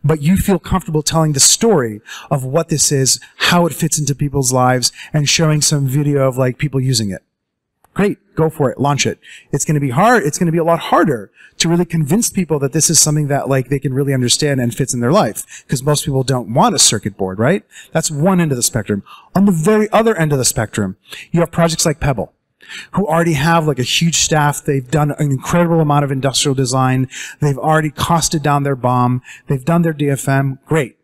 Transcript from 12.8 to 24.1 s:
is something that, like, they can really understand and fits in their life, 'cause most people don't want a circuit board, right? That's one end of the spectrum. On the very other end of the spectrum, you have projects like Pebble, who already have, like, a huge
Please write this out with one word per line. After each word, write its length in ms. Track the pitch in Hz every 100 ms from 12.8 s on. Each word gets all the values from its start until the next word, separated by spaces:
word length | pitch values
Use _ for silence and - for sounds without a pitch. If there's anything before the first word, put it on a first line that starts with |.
| 147
is 100 | 160
something 260 | 156 151 143
that, 220 | 139 120
like, 180 | 135 123
they 120 | 139
can 140 | 147
really 200 | 131 139
understand 480 | 135 123 - 151 135
and 120 | 120
fits 200 | - 135
in 80 | 123
their 120 | 120
life, 520 | 190 131 - - - _
'cause 160 | 143
most 220 | 135 147 -
people 180 | 135
don't 300 | 131 131 104
want 220 | 123 226 143
a 40 |
circuit 380 | - 110 107 -
board, 200 | 92 92
right? 280 | 120 202 _ - -
That's 200 | 165 -
one 280 | 143 180 185
end 140 | 160
of 40 | 123
the 60 |
spectrum. 400 | 113 117 101 101 - - _
On 120 | 180 202
the 60 |
very 380 | 170 160 214 208
other 240 | 208 226 190
end 160 | 156
of 60 | 143
the 80 | 117
spectrum, 500 | - 107 - 98 95 _ - -
you 100 | 165
have 100 | 165
projects 340 | - 170 160 170
like 160 | 143
Pebble, 320 | 135 117 80 _ _ _ - - -
who 160 | - 196
already 260 | 165 170
have, 320 | 147 156 165 151
like, 140 | 127
a 40 |
huge 340 | 120 - 165